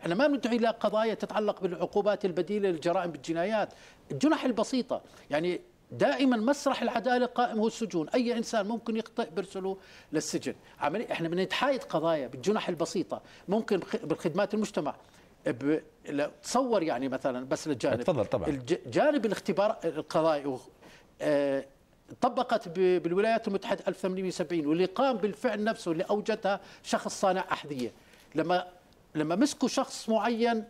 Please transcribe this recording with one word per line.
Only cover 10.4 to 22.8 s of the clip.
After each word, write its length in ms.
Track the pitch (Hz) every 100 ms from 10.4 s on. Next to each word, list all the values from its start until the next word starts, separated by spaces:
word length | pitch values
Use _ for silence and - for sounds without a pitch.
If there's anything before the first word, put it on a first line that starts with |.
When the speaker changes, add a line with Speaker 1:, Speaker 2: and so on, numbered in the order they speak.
| 123 - - -
Speaker 1:
عملي-، 320 | 147 202 240
إحنا 160 | - 165
بنتحايد 540 | 175 185 - 269 254
قضايا 440 | - 165 165 160 120
بالجنح 420 | 131 147 214 -
البسيطة، 540 | 165 160 196 - 113 - - -
ممكن 340 | 214 214 190
خ-، 140 | - 220
بالخدمات 580 | - 156 180 151 202
المجتمع. 400 | 214 208 190 147 - - - - - 156
ب-، 320 | 123 139 156 - _ -
لو 220 | 143 147 -
تصور 400 | - 247 254 208
يعني 260 | 156 123 135
مثلًا 360 | 131 139 127 131
بس 200 | 156 156
للجانب 320 | 131 147 120
Speaker 2:
اتفضل 260 | 151 139 98
طبعًا. 220 | 120 87
Speaker 1:
الج-، 400 | 139 123 180 131
جانب 360 | 120 285 294 208
الاختبار 500 | 180 - 185 208 214
القضائي 640 | 170 147 151 165 160 147 139
و-، 140 | 123 - - - - - -
آه، 420 | 151 143 139 139 - _ _ _ - -
طبقت 480 | 247 240 247 226 180
ب-، 340 | 175